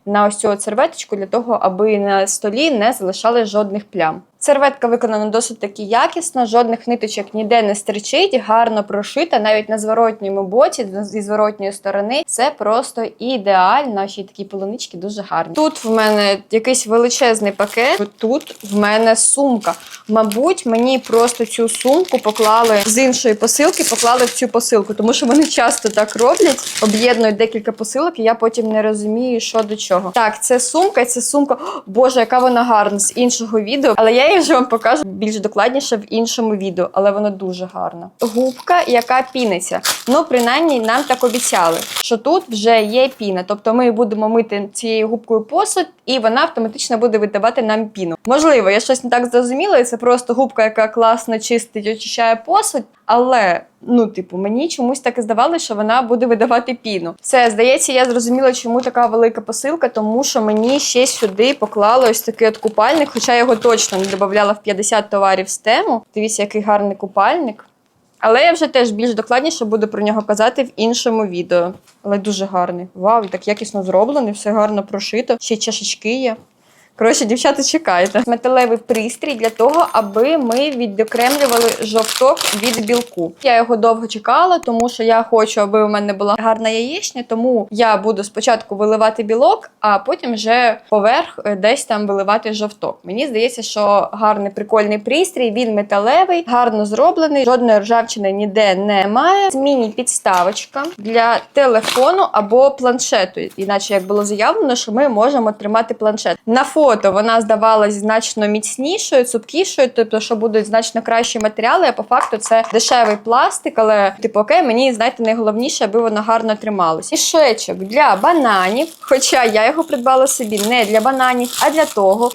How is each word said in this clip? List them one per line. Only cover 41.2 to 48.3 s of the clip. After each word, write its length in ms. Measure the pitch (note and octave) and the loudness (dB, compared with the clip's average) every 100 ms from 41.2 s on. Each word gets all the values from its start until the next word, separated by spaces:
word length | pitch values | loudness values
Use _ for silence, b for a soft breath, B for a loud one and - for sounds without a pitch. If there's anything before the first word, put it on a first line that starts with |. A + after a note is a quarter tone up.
обіцяли, 540 | B3 A#3 - G#3 E3+ E3 - - | 0 -2 -2 0 2 0 -4 -8
що 140 | - A3+ | -4 -2
тут 320 | C4+ F4+ F4 | 0 0 -2
вже 340 | A3 A3 A3+ | -2 2 2
є 260 | G#3+ A#3+ C4 | 2 0 0
піна, 360 | - G#3 F#3 F#3 | -2 -6 -4 -4
тобто 280 | G#3 A3+ | -4 0
ми 160 | A#3 B3 | 2 2
будемо 380 | A3 A#3 G#3+ G#3+ | 2 -2 -2 0
мити 400 | A#3 A3+ G3+ G3+ | 0 0 -4 -6
цією 360 | - A#3 A3 A3 | -8 -4 -2 -2
губкою 320 | A3+ - A3+ | -4 -2 -2
посуд, 460 | G#3+ D#4+ G4+ F#4+ E4 _ - | 0 -2 -2 -2 -4 _ -4
і 120 | C4 | -2
вона 220 | A3 A#3+ | 0 2
автоматично 580 | E4 B3+ A3 A3+ - A3+ | 0 -2 -6 -6 -4 0
буде 200 | A#3+ G#3+ | 0 0
видавати 440 | G#3 G#3 A3 A#3+ | 0 0 0 0
нам 260 | A3 G#3+ G#3+ | 0 -2 -4
піну. 280 | G#3 F3 E3 | -6 -8 -6
Можливо, 440 | - | 0